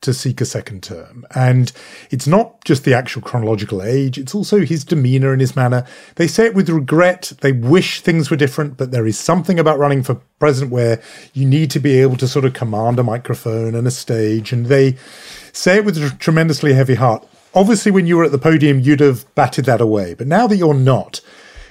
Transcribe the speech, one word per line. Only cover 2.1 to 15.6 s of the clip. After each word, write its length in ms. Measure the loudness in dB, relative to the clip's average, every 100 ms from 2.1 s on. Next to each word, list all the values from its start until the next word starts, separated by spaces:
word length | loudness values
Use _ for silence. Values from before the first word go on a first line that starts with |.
| -6 2
not 380 | 2 2 -4
just 200 | -2 0
the 120 | 2 0
actual 260 | -2 -10
chronological 640 | -8 -4 -2 -4 -4 -6
age, 340 | -4 -2 -2 -6
it's 160 | -8
also 280 | -8 0 0
his 220 | 0 -2
demeanor 500 | -2 0 2 2 2
and 80 | 0
his 140 | 0 0
manner. 280 | 0 -2 -4 -14 -14 -4
They 100 | -2
say 200 | 2 2
it 100 | 2
with 140 | 0
regret, 640 | -2 0 2 2 0 -6 -4
they 100 | -2
wish 500 | 0 2 2 2 -4
things 300 | -2 0 0
were 60 | 0
different, 380 | 0 -2 -8 -8
but 120 | -6
there 140 | -2 -2
is 140 | -2
something 400 | -2 0 0 0
about 180 | 2 2
running 240 | 2 0
for 140 | -2 -6 -10 _
president 320 | 0 0 -2
where 280 | -2 0 -2 -6 -20 -12
you 120 | -2 0
need 240 | 2 0
to 80 | 0
be 200 | 2 4
able 160 | 4 2
to 120 | -2
sort 160 | -2 -2
of 80 |
command 440 | -2 -4 -2 0 0
a 60 |
microphone 720 | -2 -4 -6 -8 -6 -4 -4 -4
and 100 | -4
a 60 |
stage, 600 | -4 -4 -2 -2 -2 -4
and 140 | -4 0
they 280 | 2 2 0 -10 -20 -20 -20 -20
say 240 | -6